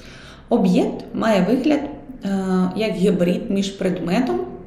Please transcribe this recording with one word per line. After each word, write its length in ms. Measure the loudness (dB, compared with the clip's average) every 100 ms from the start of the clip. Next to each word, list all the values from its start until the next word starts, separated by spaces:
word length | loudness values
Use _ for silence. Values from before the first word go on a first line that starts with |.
| -20 -20 -20 -20 0
Об'єкт 560 | 2 4 4 2 -2 -8
має 320 | -2 2 4 4
вигляд, 300 | 2 2 0 -2 -10 -16 -10 -4
е, 460 | -2 0 2 0 0
як 160 | -2
гібрид 600 | 2 2 4 2 0 -2
між 180 | -2 -2
предметом 680 | -2 -2 -2 0 0 0 -2 -4 -10